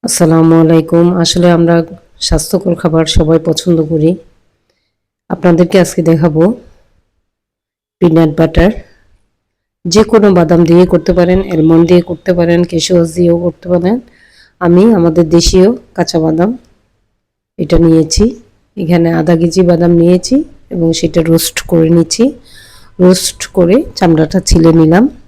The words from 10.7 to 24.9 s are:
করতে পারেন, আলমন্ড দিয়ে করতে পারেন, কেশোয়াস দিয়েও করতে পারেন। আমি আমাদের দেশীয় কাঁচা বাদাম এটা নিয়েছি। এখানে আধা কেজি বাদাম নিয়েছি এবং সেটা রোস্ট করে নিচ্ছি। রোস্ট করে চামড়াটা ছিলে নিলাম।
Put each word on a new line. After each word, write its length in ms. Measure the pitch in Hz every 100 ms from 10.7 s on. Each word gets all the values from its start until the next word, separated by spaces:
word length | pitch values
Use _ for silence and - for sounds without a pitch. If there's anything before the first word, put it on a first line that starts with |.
| 170 180
করতে 280 | 180 170
পারেন, 260 | 180 175 185 190
আলমন্ড 360 | 170 156 165 170
দিয়ে 140 | 180
করতে 320 | 175 170 -
পারেন, 300 | 175 170 170
কেশোয়াস 500 | 175 170 - 180 170
দিয়েও 240 | 165 175 170
করতে 320 | 175 - 180
পারেন। 300 | 180 180 233 240 _ _ _ _ _
আমি 340 | 175 175 214
আমাদের 360 | 214 170 165 160
দেশীয় 380 | 170 - 185 185 247 _
কাঁচা 260 | - 175 170
বাদাম 380 | 160 160 185 247 _ _ _ _ _ _ _ _ _ -
এটা 200 | 156 165
নিয়েছি। 460 | 165 160 160 - 214 254 _ _ _ -
এখানে 360 | 165 175 165
আধা 220 | 165 160 165
কেজি 260 | 170 185
বাদাম 300 | 175 170 170
নিয়েছি 520 | 170 170 180 - 269 320 - _
এবং 240 | 190 165
সেটা 280 | 165 165 175
রোস্ট 360 | 165 165 - -
করে 280 | - 175 160
নিচ্ছি। 340 | 170 165 - 247 302 - - - - - _
রোস্ট 400 | 180 185 - - -
করে 300 | - 170 220 330 -
চামড়াটা 440 | 180 160 160 185
ছিলে 320 | - 170 165
নিলাম। 360 | 165 160